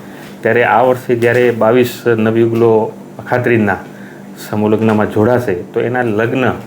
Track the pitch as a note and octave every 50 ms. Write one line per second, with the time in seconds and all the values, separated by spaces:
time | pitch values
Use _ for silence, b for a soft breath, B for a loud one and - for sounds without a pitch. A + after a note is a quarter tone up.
0 | B B B B B B B B - A2 A2+ A#2+ A#2+ G#2 G#2 A2 B2+ B2+ B2+ B2
1 | - - B2 A#2 A#2 A#2+ A#2 B2 B2 A#2+ A#2 A2 A2 A2 A#2+ B2+ B2 A#2+ - -
2 | - A#2+ A#2 G#2+ G#2+ A2+ A2+ A2+ A#2 A#2 A2+ A2+ A#2 A2+ A2+ A2 A2+ - - -
3 | - - - - - - B2 B2 B2 B2+ A#2+ A2+ G#2+ G2+ F#2 E2 - B B B
4 | B B B B B B B - - - A2 G#2 G#2+ G#2+ A2 G#2 A2+ A2 G#2+ G#2+
5 | G#2+ - - G#2+ G#2+ A#2+ B2 A#2+ - G#2 F#2 F2 - - - A#2 A#2 A#2 B2 B2
6 | B2 A#2 G#2 G#2 A#2 A#2+ C3 C3 B2+ A2 F2+ - -